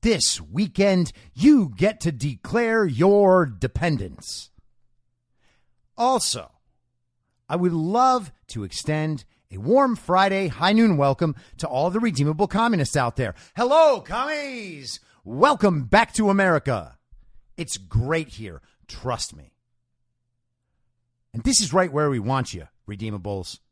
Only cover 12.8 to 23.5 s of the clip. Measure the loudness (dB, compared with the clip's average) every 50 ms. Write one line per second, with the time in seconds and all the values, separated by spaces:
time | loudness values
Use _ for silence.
12.8 | -2 0 0 -2 -2 -2 -2 -4 -6 -6 -6 -10 -16 -18 _ -4 0 2 4 6
13.8 | 6 6 4 2 -2 -8 -6 -6 -4 -4 -6 -6 -6 -8 -10 -12 -12 -12 -14 -14
14.8 | -14 -14 -16 -16 _ _ _ _ _ -12 -2 2 2 2 2 4 2 2 2 2
15.8 | -2 2 2 2 2 2 0 0 0 2 2 2 4 2 2 2 0 -2 -4 -4
16.8 | -4 -10 -20 _ _ _ -20 -20 -20 -20 -20 -20 _ _ -14 -14 -12 -10 -10 -14
17.8 | -14 -4 -2 -2 0 0 -2 -2 -4 -6 -12 -16 -14 -14 -16 -18 _ _ _ _
18.8 | _ _ -20 -10 -6 -6 -6 -6 -6 -10 -12 -18 -20 -20 _ _ _ _ _ _
19.8 | _ _ _ _ _ _ _ _ _ _ _ _ _ _ _ _ _ _ _ _
20.8 | _ _ _ _ _ _ _ _ _ _ -14 -4 -2 0 2 2 0 2 2 0
21.8 | 0 2 0 0 0 0 0 -2 -2 -2 -2 -2 -4 -6 -10 -14 -16 -16 _ _
22.8 | _ -16 -12 -10 -10 -10 -10 -10 -8 -8 -8 -8 -8 -12